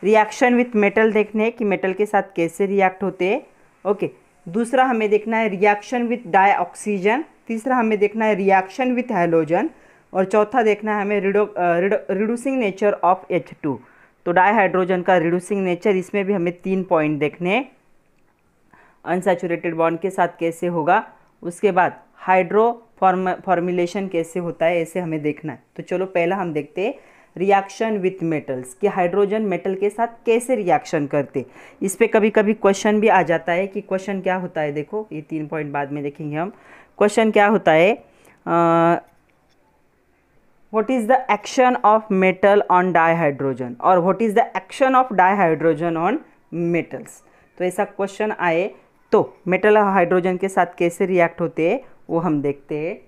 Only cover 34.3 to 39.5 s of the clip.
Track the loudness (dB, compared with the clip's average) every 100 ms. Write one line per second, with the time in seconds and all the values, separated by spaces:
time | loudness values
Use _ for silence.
34.3 | -4 -4 -6 -4 -4 -8 -10 -10 -12 -10
35.3 | -8 -6 -8 -6 -6 -6 -6 -8 -10 -8
36.3 | -6 -8 -10 -20 -20 -20 0 0 2 2
37.3 | 4 4 4 4 4 4 2 -6 _ _
38.3 | _ -2 0 2 4 2 2 -4 _ _
39.3 | _ _